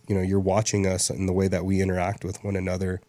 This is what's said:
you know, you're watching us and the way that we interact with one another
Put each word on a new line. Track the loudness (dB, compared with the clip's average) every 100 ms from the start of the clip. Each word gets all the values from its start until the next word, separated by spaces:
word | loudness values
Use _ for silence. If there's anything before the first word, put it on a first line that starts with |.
| -2
you |
know, | 0
you're | 2 2
watching | 2 2 2 2 2
us | 0 -2
and | -2 0
the |
way | 2 2
that | 0 0
we | 2
interact | 2 0 -2 -4
with | -8 -8
one | -4 -4
another | -2 -2 -2 -4